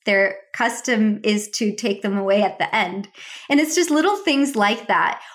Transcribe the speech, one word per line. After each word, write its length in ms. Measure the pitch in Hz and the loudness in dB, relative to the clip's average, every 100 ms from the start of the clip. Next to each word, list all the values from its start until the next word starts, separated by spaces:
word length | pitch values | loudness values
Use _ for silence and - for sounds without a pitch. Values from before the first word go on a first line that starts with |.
their 320 | - 196 196 - - | 0 2 2 -2 -10
custom 680 | - 233 233 - 226 214 208 | -4 -2 -2 -2 2 2 0
is 260 | 214 208 - | 0 -2 -2
to 220 | - 214 202 | -4 -4 -2
take 260 | 233 196 | -4 -2
them 160 | 208 196 | -2 -2
away 240 | 196 202 | 2 2
at 160 | 190 - | 2 -2
the 160 | - | -2
end. 340 | 220 180 190 196 - - - - | -2 -2 -6 -10 -14 -20 -14 0
And 120 | 285 | 2
it's 160 | 311 330 | 2 2
just 140 | 339 | 2
little 260 | 302 349 403 | 2 2 2
things 400 | - 277 277 220 | 0 2 2 2
like 320 | 208 226 - | 0 0 0
that. 340 | 175 - - - | 0 0 -2 -10